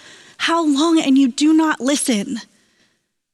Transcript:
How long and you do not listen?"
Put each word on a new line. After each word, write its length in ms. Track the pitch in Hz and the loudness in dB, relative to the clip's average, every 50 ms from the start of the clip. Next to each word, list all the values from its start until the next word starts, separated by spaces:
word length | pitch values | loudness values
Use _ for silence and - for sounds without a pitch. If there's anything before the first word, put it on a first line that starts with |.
| - - - - - - - - | -20 -20 -20 -20 -20 -20 -12 -8
How 260 | - 302 330 339 330 | -4 -2 -2 0 0
long 340 | 302 277 269 311 339 330 320 | 0 0 0 0 2 2 0
and 180 | - 277 262 269 | 2 2 2 2
you 120 | 277 247 | 2 0
do 240 | - - 294 302 320 | 0 0 0 2 2
not 260 | 311 320 311 302 - | 2 2 0 -2 -4
listen?" 640 | 233 269 294 - - - 240 202 - - - 220 - - _ _ _ _ _ _ _ _ _ _ _ _ _ _ _ _ | -4 -4 -4 -2 -2 -2 -4 -4 -4 -6 -10 -12 -12 -16 _ _ _ _ _ _ _ _ _ _ _ _ _ _ _ _